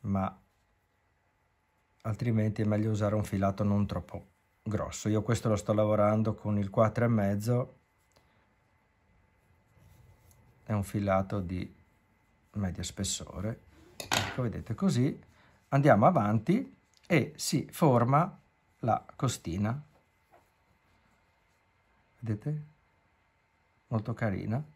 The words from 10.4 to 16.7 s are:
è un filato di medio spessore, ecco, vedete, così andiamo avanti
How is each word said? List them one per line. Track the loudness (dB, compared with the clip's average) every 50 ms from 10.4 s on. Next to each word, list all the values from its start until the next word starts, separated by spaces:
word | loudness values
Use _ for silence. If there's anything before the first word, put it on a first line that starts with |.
| _ _ _ _ _
è | -4 -2
un | -2 -2
filato | -2 -4 -4 0 2 2 2 0 0 -4 -6
di | -6 -4 -6 -6 -8 -10 -12 _ _ _ _ _ _ _ _ _ _ _ _ _ _ _ _
medio | -6 -6 -4 -4 -6 -10
spessore, | -10 -8 -8 -6 -6 -6 -8 -10 -12 -12 -8 -8 -8 -8 -10 -14 -20 _ -20 -20 -20 -16
ecco, | -16 -8 -4 -2 -2 -2 -4 -4 -4 -4
vedete, | -4 -4 -6 -8 -8 -6
così | 0 0 0 2 2 2 0 0 -4 -14 _ _ _ _ _ _ _ _ _
andiamo | 0 4 6 8 8 8 8
avanti | 6 6 4 2 2 0 0 2 2 0 0 0 -4